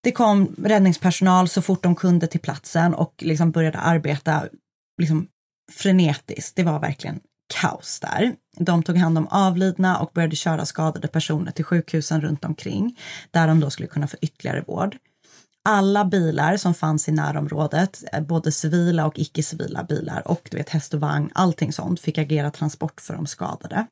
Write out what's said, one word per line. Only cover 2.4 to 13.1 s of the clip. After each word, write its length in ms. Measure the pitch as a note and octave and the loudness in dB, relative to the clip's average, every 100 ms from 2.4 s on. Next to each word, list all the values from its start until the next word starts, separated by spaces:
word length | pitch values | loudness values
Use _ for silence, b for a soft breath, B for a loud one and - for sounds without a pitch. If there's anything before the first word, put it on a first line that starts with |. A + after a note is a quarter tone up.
| - D3 - E3+ E3+ | -4 -8 -2 2 2
och 200 | - E3 - | 2 -4 -2
liksom 340 | D#3+ D#3 E3+ | -4 2 2
började 260 | E3 D#3+ - | 4 0 0
arbeta, 680 | - E3 D3 C#3+ - D3+ - - _ _ _ - | 2 2 0 -2 -2 -2 -4 -14 _ _ _ -4
liksom, 260 | D#3+ D#3 - _ _ _ - | 0 0 -2 _ _ _ -12
frenetiskt. 840 | - G3 F#3 E3 C#3 - - - - | -2 4 4 4 0 -6 -8 -6 0
Det 80 | |
var 160 | E3+ D3+ | 0 0
verkligen 400 | D#3 C#3+ - D3+ _ _ _ | -4 -4 -8 -10 _ _ _
kaos 460 | - F3 - - - | -2 -2 -4 -8 -6
där. 360 | - - A#3 - _ - | -4 -2 -2 -2 _ -4
De 260 | F3 E3+ | 2 2
tog 140 | E3 F3 | 2 2
hand 200 | E3 D#3+ | 2 2
om 100 | D3+ | 0
avlidna 720 | G3 F#3+ F3 F#3+ F3+ F#3 F3+ | 2 2 2 0 2 0 0
och 120 | - | -2
började 220 | - E3 D#3 | -2 -2 -2
köra 300 | E3+ D#3+ D3 | -2 -2 -4
skadade 420 | - D#3+ - D#3 | -2 -2 -2 -4
personer 440 | D#3+ - D3+ E3+ | -4 -2 -4 -4
till 140 | - D#3+ | -6 -2
sjukhusen 560 | F3 - D#3+ D3 D#3+ | -2 0 -4 0 -2
runt 240 | D3+ D3 D#3 | -2 -4 -6
omkring, 540 | D3+ - G3 A3+ A#3+ B | -8 -6 -4 -4 -6 B